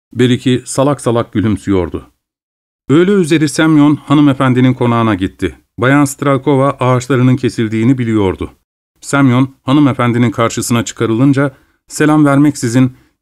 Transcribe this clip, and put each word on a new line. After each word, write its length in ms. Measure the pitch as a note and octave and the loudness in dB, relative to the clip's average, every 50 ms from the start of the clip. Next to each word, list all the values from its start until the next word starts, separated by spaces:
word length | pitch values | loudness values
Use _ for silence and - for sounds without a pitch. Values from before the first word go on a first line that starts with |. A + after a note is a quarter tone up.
| _ _ - | _ _ -4
Beriki 480 | A#2 B2 A#2+ B2 A2+ - C3 B2 B2+ - | 0 0 0 0 0 0 -2 -2 -2 -4
salak 360 | - - - C3+ C#3+ D3 C3+ | -6 -4 -2 0 0 -2 -2
salak 320 | - B2+ A#2 A#2+ A#2 - - | -2 -2 -2 -2 -2 -4 -4
gülümsüyordu. 720 | A2 F#2 A2 G#2 F#2+ - - G2 F#2+ F2 D#2+ D2+ D#2+ - - _ _ _ _ _ _ _ _ _ _ _ _ _ _ _ - | -4 -2 -2 -2 -4 -2 -2 -2 0 -2 -2 -6 -10 -14 -16 _ _ _ _ _ _ _ _ _ _ _ _ _ _ _ 0
Öğle 220 | C3 D#3 F3+ F#3 | 0 2 2 2
üzeri 380 | G#3 G3+ F#3 D3 E3 D#3 D3+ D3 | 2 0 0 0 0 0 0 -2
Semyon 460 | - - D#3+ D#3+ D#3+ D3+ C#3+ D3 C#3+ | -2 0 0 2 4 4 4 4 2
hanımefendinin 800 | C3 - - C#3+ D3+ D3 D3 C3+ C3 C#3 B2+ B2+ B2+ B2+ C3 B2+ | 0 -2 0 2 2 4 2 2 2 0 0 0 2 2 2 0
konağına 420 | B2 B2+ A#2+ A#2 A#2 A2+ A2+ G#2+ | 0 0 -2 0 0 0 -2 -2
gitti. 400 | F2+ F#2+ F#2 - - - F2 - - _ _ _ - | -2 -4 -6 -6 -6 -6 -6 -6 -8 _ _ _ -4
Bayan 280 | G#2+ B2+ C#3 D3 C#3+ | -2 0 2 2 2
Strelkova 640 | C3+ - - - C#3+ C#3 C3 C3 D3+ D3 C3 C3+ C#3 | 0 -2 -4 -2 -2 -2 -2 0 0 0 0 0 0
ağaçlarının 640 | C3+ - B2+ B2 B2+ B2+ B2 - C#3 B2 B2 B2+ B2+ | -2 -2 -2 0 0 0 0 -2 0 0 2 2 2
kesildiğini 640 | - - A#2+ - - A#2 G#2+ G#2+ A2+ A2 A#2+ C3+ B2+ | 0 0 -2 -4 -4 -4 -4 -2 -2 0 0 0 0
biliyordu. 540 | B2 A2+ A2+ G#2+ G2+ F#2+ F2 D#2+ F2 D#2 - _ _ _ _ _ _ _ _ _ | 0 -2 0 0 0 0 -2 -2 -6 -10 -12 _ _ _ _ _ _ _ _ _
Semyon 540 | - - - C#3 C#3 C3 A#2+ B2 C3+ C3+ - _ _ | -10 -6 -2 0 2 2 2 2 0 -2 -4 _ _
hanımefendinin 680 | - C3 D3+ D3 C3+ A#2+ - B2 A#2+ A2+ A#2 B2 A#2 | -4 0 0 2 0 0 0 -2 -2 0 0 0 -2
karşısına 540 | G2 - A#2 A2+ - - - - A#2+ A#2 - | 0 -2 -2 -2 -2 -4 -6 -4 -4 -4 -4
çıkarılınca 680 | - - - A#2+ A2 A2+ A2 C3 C#3+ C#3 C3+ C#3 C#3 C3 _ _ _ _ _ _ _ | -6 -6 -6 -4 -2 0 0 2 2 2 2 0 -4 -6 _ _ _ _ _ _ _
selam 380 | - - D#3 D3+ D3+ D#3 D3+ | -6 -2 0 2 2 2 2
vermeksizin 680 | C#3+ C#3 C#3 D3 D3+ C#3+ - - B2 A2+ C3 C3 B2+ B2+ - _ _ _ _ | 2 4 2 2 2 0 -2 -4 -2 0 0 0 0 -2 -6 _ _ _ _